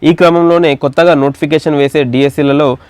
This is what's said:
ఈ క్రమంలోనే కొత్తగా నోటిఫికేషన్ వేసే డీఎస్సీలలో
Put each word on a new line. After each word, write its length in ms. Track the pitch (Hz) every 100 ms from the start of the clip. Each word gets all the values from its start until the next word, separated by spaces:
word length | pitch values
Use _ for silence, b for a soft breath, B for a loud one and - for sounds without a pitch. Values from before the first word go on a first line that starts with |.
ఈ 100 | 147
క్రమంలోనే 640 | 170 175 170 170 170 165 139
కొత్తగా 380 | 143 135 170
నోటిఫికేషన్ 640 | 151 139 139 151 156 160 147
వేసే 280 | 139 151
డీఎస్సీలలో 760 | 131 127 139 143 139 139 147 123